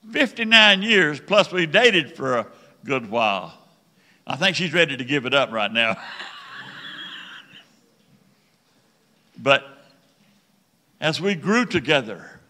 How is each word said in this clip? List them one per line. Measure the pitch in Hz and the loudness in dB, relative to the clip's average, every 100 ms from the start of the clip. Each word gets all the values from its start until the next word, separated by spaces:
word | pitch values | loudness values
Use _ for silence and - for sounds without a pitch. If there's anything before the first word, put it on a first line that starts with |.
| - | -6
Fifty-nine | 226 254 - 226 226 214 190 | -2 -2 -2 4 6 8 4
years, | 214 208 156 151 | 4 4 2 -2
plus | - 202 180 | 0 2 2
we | 180 165 | 0 0
dated | 175 240 190 139 - | 4 4 2 -2 -8
for | 135 123 | -2 -2
a | 107 - - _ | -4 -14 -20 _
good | - 135 113 | -6 -6 -4
while. | 113 110 98 90 - _ _ _ _ _ _ - | -2 0 -2 -8 -18 _ _ _ _ _ _ -10
I | 135 | -2
think | 190 151 | -2 0
she's | 175 | -2
ready | 160 165 131 | 0 0 0
to | |
give | 127 143 123 | -4 -4 0
it | 135 | 0
up | 120 | 0
right | 110 104 | -2 -2
now. | 113 113 110 | 0 0 -2
<laughs> | - - - - - - - - - - - - - - - - _ _ _ _ _ _ _ _ _ _ _ _ _ _ _ _ _ - | -8 -14 -16 -16 -18 -18 -18 -18 -18 -16 -16 -18 -18 -20 -20 -20 _ _ _ _ _ _ _ _ _ _ _ _ _ _ _ _ _ -6
But | 120 135 - - _ _ _ _ _ _ _ _ _ _ _ _ | 2 2 0 -20 _ _ _ _ _ _ _ _ _ _ _ _
as | 147 151 | -4 -2
we | 185 185 | -2 -2
grew | 147 226 240 | 0 0 0
together | 175 131 147 110 92 - - | -2 2 0 0 -12 -16 -20